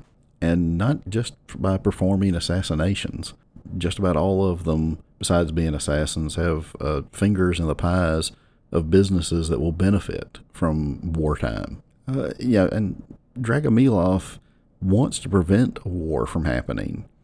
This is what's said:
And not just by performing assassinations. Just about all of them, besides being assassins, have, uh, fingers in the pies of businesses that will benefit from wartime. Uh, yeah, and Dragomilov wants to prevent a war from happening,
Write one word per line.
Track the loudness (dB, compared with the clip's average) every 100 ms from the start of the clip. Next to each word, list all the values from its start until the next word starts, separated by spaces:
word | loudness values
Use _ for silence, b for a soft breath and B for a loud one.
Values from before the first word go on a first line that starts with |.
| -16 _ _ _
And | 0 2 2 2
not | 0 -2 -4
just | -4 -4 -10 -16 -6
by | -2 0
performing | -2 0 0 2 2
assassinations. | 0 -2 -2 -2 0 0 -2 -4 -8 -12 -14 _ -20 -10 -4
Just | -4 -2
about | 0 2
all | 2 2 0
of | 0
them, | -2 0 0 -4 -10 _
besides | 0 2 2
being | 0 -2
assassins, | -2 -2 -2 -2 -4 -4 -2
have, | -2 -2 -6 -8
uh, | -4 -4 -6
fingers | 0 2 4 2 0
in | -2
the |
pies | 0 0 2 2 0 -2 b b b _
of | -2 4
businesses | 4 4 2 0 -2 0
that | 0
will | 0
benefit | 2 2 2 0 -8 -10 -16 -20
from | -4 0 0 -2 -4 -4
wartime. | -2 0 0 -2 -4 -8 -12 -18 _ -6
Uh, | -4 -4 -4
yeah, | 2 4 4
and | 2 -2 -4 -12 -20 _ -6
Dragomilov | -2 0 4 6 6 6 4 2 -2 -14 b b b _
wants | 2 4 2 -2
to | 0
prevent | 0 4 4 2 -2
a | -6
war | -4 -2 -2 -2
from | -2
happening, | 0 -2 -2 -4 -6 -8 -12 _